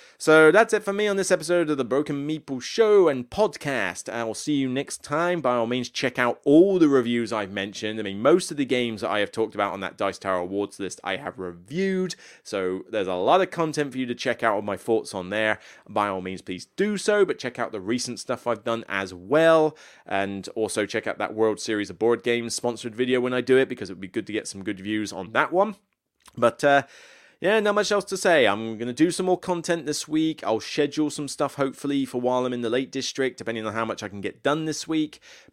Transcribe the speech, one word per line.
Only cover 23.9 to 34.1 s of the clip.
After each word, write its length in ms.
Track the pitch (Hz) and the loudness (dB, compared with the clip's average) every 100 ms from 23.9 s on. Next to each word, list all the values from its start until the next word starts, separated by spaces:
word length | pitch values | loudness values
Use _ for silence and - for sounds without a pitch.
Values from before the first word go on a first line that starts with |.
would 80 | 90 | -10
be 80 | 95 | -8
good 180 | 117 98 | -8 -4
to 60 | |
get 160 | 104 - | -6 -6
some 160 | 98 95 | -10 -10
good 160 | 95 | -8
views 320 | 101 107 101 | -4 -4 -4
on 180 | 95 90 | -8 -4
that 220 | 120 147 | -2 0
one. 240 | 175 214 190 _ _ _ _ _ - | 0 0 -2 _ _ _ _ _ 2
But, 260 | 117 - | 2 4
uh, 220 | 143 139 - - - - _ - | 4 4 2 -12 -20 -20 _ -4
yeah, 200 | 175 220 | 2 2
not 140 | 208 208 | 2 2
much 140 | 208 | 2
else 140 | 208 | 0
to 140 | 190 190 | -2 0
say. 280 | 190 160 104 | 4 6 6
I'm 320 | 104 113 110 | 4 -2 -6
gonna 140 | 120 | -4
do 200 | 120 175 | 2 2
some 160 | 165 185 | 2 0
more 120 | 175 | 0
content 460 | - 175 160 170 139 | 0 -4 -2 -4 -2
this 240 | 147 - | -6 -2
week. 340 | 156 160 151 | 0 0 -2
I'll 160 | 101 110 | -2 -2
schedule 500 | - - 147 151 151 | -2 -2 -2 0 -2
some 200 | 151 143 | -4 -8
stuff, 260 | - 143 - | -4 -4 -2
hopefully, 480 | 135 - 143 139 | -4 -4 -4 -2
for 160 | 131 123 | -2 -2
while 260 | 123 127 127 | 0 0 -2
I'm 60 | |
in 120 | 123 | -4
the 60 | 117 | -2
Lake 220 | 127 131 | -2 -4
District, 460 | 135 - - 131 - | -6 -6 -4 -4 -4
depending 280 | 110 113 110 | -8 -6 -6
on 60 | |
how 140 | 110 113 | -4 -4
much 180 | 92 | -6
I 60 | |
can 100 | 104 | -8